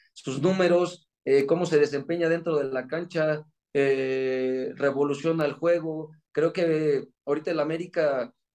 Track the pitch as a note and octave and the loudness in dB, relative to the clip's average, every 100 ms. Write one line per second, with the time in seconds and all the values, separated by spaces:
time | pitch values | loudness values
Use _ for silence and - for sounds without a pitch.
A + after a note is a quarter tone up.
0 | _ - - C3 E3 F#3 F3+ F3 F3 - | _ -14 -8 -2 0 2 4 4 2 -4
1 | _ _ - C#3 C#3 E3+ E3 D3+ C#3+ C#3+ | _ _ 2 2 4 0 2 2 2 0
2 | C#3 E3+ E3 E3+ E3 D3+ C3+ C3 B2+ D#3+ | -4 -2 0 0 0 -2 -2 -4 -6 -6
3 | F3 E3 D#3 D3+ D#3 _ _ C#3+ C#3 C3+ | -4 -2 0 -2 -6 _ _ 0 2 2
4 | C3 C3 C3 C3 C3 C3 C3 - C#3 C#3 | 0 -2 -2 -2 -2 -2 -6 -2 -2 0
5 | C#3+ C#3+ D#3+ E3 D3 C3+ E3+ E3+ D#3+ D#3 | 0 0 -2 0 -2 0 0 0 0 -8
6 | D#3 - _ - E3 F#3 E3+ D#3 D3+ C3+ | -10 -16 _ -2 0 2 0 2 2 0
7 | - _ - D3 E3+ D#3+ D3 E3 F3+ F3 | -4 _ -4 -4 -2 -2 -2 -4 -4 -2
8 | D3+ C3 B2 _ _ | 0 0 -4 _ _